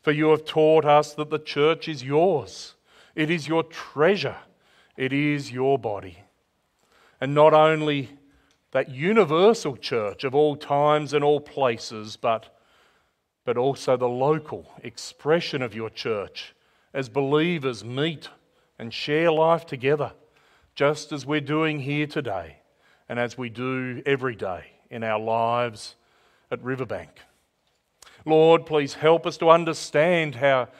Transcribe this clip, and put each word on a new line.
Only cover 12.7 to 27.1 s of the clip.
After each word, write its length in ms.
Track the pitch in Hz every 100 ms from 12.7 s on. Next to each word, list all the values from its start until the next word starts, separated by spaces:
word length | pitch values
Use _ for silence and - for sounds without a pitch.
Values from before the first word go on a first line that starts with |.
| _ _ _ _ _ _ _ -
but 100 | 120
also 400 | 131 135 - 127
the 100 | 123
local 640 | 123 135 156 156 101 - -
expression 800 | 123 - - - 143 170 - 147
of 120 | 123
your 140 | 107 110
church 680 | - 120 107 92 - - _ _ _ _
as 160 | 139 127
believers 760 | 135 135 151 165 170 131 113
meet 460 | 107 127 160 147 - - _ _ _ _
and 140 | 120
share 380 | - - 151 170
life 340 | 156 160 165
together, 480 | - 135 131 147 120 - _ _ _ _ _
just 360 | - 139 147 -
as 140 | 151
we're 160 | 131 151
doing 400 | 135 151 160 151
here 260 | 135 147 147
today 520 | 160 131 95 82 - _ _ _ _ -
and 100 | 120
as 200 | 120 123
we 100 | 123
do 540 | 113 127 131 127 123
every 320 | 143 139 127 107
day 280 | 101 85 - _ _
in 120 | 120
our 160 | 113 107
lives 760 | 110 113 117 120 120 107 - - _ _ _ _ _
at 120 | 120
Riverbank. 580 | 120 131 117 95 80